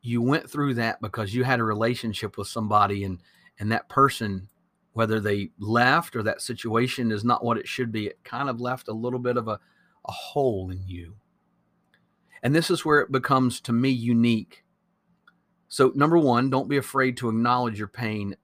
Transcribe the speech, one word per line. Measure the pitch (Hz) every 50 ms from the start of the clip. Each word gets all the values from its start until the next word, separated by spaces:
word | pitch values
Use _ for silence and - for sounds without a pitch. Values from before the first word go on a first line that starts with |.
You | - 120 117 120
went | 117 127 143 160 - -
through | - 147 143 139 127
that | 120 113 113 - -
because | 113 104 - 117 107 98
you | 107 123 127
had | 131 131 120
a | 113
relationship | 110 107 104 113 117 123 - - 113 104 - - 101 _
with | - 98 -
somebody, | - 117 107 104 107 104 104 101 101 101 98
and, | 98 92 87 _ _ _ _ _ _ _ _
and | 104 107
that | 113 - - _
person, | - 139 139 135 - - 113 104 98 95 95 - _ _ _ _ _ _ _ _ _
whether | 113 113 107 110 110
they | 98 104 101 101 98 - _ -
left | 101 104 113 117 123 127 143 165 165 - -
or | 117 104
that | 110 - -
situation | - - 120 - - 117 107 117 127 127 - - 120 113
is | 110 101 104
not | 123 123 - -
what | 117 117 107
it | - -
should | - - 127 117
be, | 107 110 104
it | 101 - _ _
kind | - 117 123 139 139
of | 120 117
left | 123 123 127 123 - -
a |
little | 110 113 117 123 123 127
bit | 123 123 120
of | 120 110
a, | 110 107 - _ _ _ _ _ _ _ _ _
a | -
hole | - - - - - 147 139 127 107 95 95 92
in | 92 92 95
you. | 92 87 85 82 82 104 - _ _ _ _ _ _ _ _ _ _ _ _ _ _ _ _ _ _ _ _ _ _ _ -
And | - 123 143
this | 165 165 -
is | 175 165 -
where | 156 151 147
it | - -
becomes, | 135 131 - - 139 131 131 120 120 -
to | - -
me, | 117 117 127 135
unique. | 131 120 113 120 120 117 117 120 117 110 98 _ - - _ _ _ _ _ _ _ _ _ _ _ _ _ _ _ _ _ _ _ _ _ _
So, | - - 135 127 -
number | 143 143 156 165 170
one, | 156 135 120 120 127 135
don't | 131 131 - -
be | 143
afraid | 139 127 - - 135 131 131 123 120
to | 127 117
acknowledge | 110 113 117 120 123 123 123 117 107 101
your | 107 104
pain. | _ - 117 110 107 104 101 98 95 _